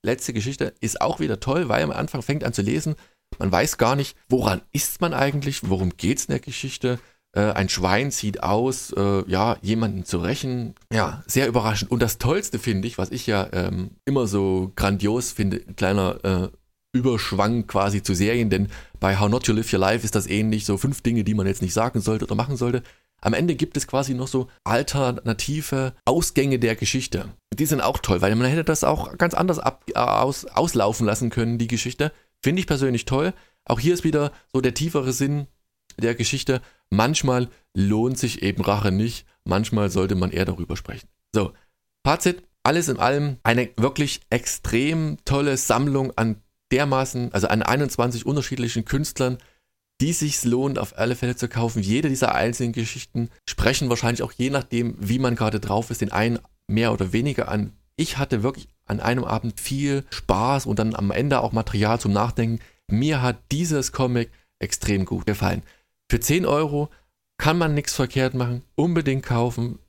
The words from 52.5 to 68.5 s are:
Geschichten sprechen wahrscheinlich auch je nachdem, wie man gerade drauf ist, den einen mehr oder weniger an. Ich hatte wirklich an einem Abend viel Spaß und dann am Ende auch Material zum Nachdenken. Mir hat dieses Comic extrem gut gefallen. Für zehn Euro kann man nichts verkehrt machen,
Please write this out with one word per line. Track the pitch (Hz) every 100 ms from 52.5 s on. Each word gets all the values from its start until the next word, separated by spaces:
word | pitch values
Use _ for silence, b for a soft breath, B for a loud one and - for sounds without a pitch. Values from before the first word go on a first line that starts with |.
| 120 120
Geschichten | 117 113 131 - 120 117 b -
sprechen | - 110 135 135
wahrscheinlich | 120 117 -
auch | -
je | - 123
nachdem, | 139 - 117 120 107
wie | 101 123
man | 131 117
gerade | 110 107
drauf | 104 101 117
ist, | 117
den | 101
einen | - 113 117 - _ -
mehr | 107 117
oder | 113 95
weniger | 107 139 131 -
an. | 107 104 - _
Ich | - 165 127
hatte | 139 117
wirklich | 120 - - _ -
an | 104
einem | 110 127
Abend | - 110 113 -
viel | - 135 143 139 -
Spaß | - - 95 120 139 -
und | 110
dann | 110
am | - 98
Ende | - 143 135
auch | 113
Material | 113 107 104 107 117
zum | 104
Nachdenken. | 101 117 - 113 117 b b -
Mir | 104 147 147
hat | 127 120 _
dieses | 143 170 147 131
Comic | - 131 120 117 b b _
extrem | 104 - - 98
gut | 92 92 98
gefallen. | 104 92 90 b b b _ _
Für | 117
zehn | - 160 185
Euro | 143 156 147 147 b b _ _ -
kann | 147 170
man | 160
nichts | 147 143
verkehrt | - 127 135 131
machen, | 131 120